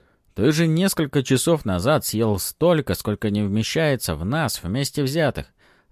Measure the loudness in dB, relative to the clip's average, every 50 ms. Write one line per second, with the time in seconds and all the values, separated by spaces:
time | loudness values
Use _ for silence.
0 | _ _ _ _ _ _ _ 2 2 2 4 4 2 2 2 2 2 0 0 -2
1 | -2 0 0 0 2 2 2 2 4 2 2 2 0 -2 -2 0 2 2 2 0
2 | 0 -2 -2 0 2 2 0 0 -2 -6 -4 0 2 2 2 2 0 -2 -4 -4
3 | -2 -4 -4 -2 -2 -2 0 0 0 0 0 0 -2 0 0 0 0 0 0 -2
4 | -2 -4 -4 -4 -4 -4 -2 -2 -2 -2 -4 -6 -6 -4 -4 -4 -4 -4 -2 -2
5 | -2 -2 0 0 0 0 -2 -4 -8 -12 _ _ _ _ _ _ _ _